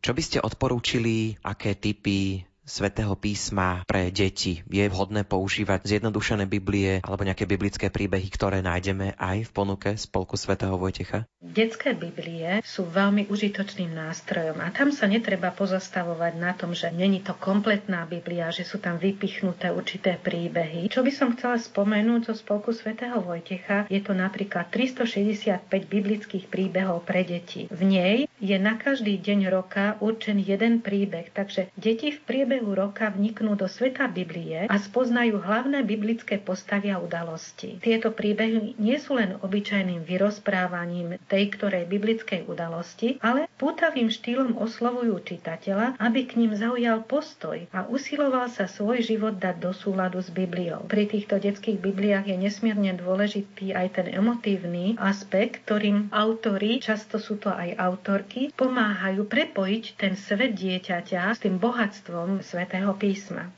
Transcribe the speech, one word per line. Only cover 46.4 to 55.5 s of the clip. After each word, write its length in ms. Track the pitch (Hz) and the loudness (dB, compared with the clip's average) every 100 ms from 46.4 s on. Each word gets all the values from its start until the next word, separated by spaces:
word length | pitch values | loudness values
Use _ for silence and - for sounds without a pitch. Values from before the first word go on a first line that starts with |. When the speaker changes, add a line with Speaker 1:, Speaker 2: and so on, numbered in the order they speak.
| 226 | 2
Speaker 2:
zaujal 480 | 208 226 240 233 220 220 | 2 0 2 2 2 2
postoj 480 | 277 302 - 160 160 175 | -2 -2 -10 -8 -6 -6
a 160 | 190 196 | -6 -2
usiloval 640 | 254 285 294 285 262 247 | -4 -4 0 2 2 0
sa 160 | 240 185 | -2 -4
svoj 320 | - 208 247 | -2 0 2
život 400 | 226 214 214 202 | 2 2 0 0
dať 160 | 185 175 | -2 -2
do 160 | 180 | -4
súladu 480 | 185 - 190 185 180 | -4 -2 0 0 -2
s 80 | 185 | -4
Bibliou. 560 | 170 185 175 175 160 - | -2 -2 -2 -4 -4 0
Pri 240 | 208 208 | 2 2
týchto 320 | 208 208 196 | 0 0 0
detských 400 | 202 202 - 196 | 2 -2 -2 -2
Bibliách 480 | 190 190 202 196 202 | 0 0 2 2 2
je 80 | 185 | 0
nesmierne 560 | 196 208 226 208 196 180 | 0 0 0 2 0 0
dôležitý 720 | 180 190 208 208 202 - 190 | -2 0 2 0 -6 -8 -4
aj 140 | 185 185 185 | -2 0 0
ten 100 | 175 | -2
emotívny 800 | 190 214 240 220 196 170 175 180 233 | 2 2 2 0 0 0 -2 0 0
aspekt, 640 | 196 196 - 190 240 | 0 0 0 2 2